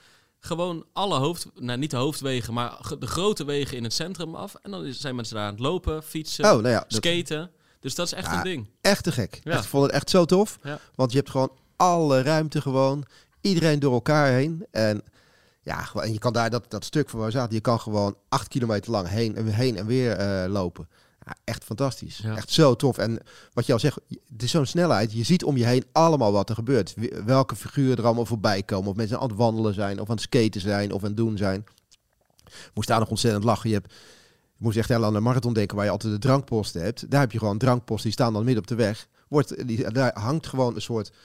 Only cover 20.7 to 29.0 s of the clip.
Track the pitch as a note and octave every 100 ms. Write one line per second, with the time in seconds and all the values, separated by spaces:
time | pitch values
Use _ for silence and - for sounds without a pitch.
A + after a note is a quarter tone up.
20.7 | - E2 _ _ _ - - - A2+ -
21.7 | A2+ C3+ - - - A2 A2 - - D3
22.7 | A#2+ C#3 - G#2+ A2+ - - - - A#2
23.7 | A#2 D3 - - - _ A2+ B2 E3+ C3
24.7 | E3+ F3 G#2 A2 A2+ A#2 F3 D3 C3 A#2
25.7 | B2+ - D3+ E3 D3 G#2+ G2+ F#2+ A2+ A2+
26.7 | C3 F2 - A2+ - G#2 C3+ C3 G#2+ -
27.7 | - C3 A#2+ A#2 A#2 A2 A#2 G#2+ G2 -
28.7 | G2 G2+ G2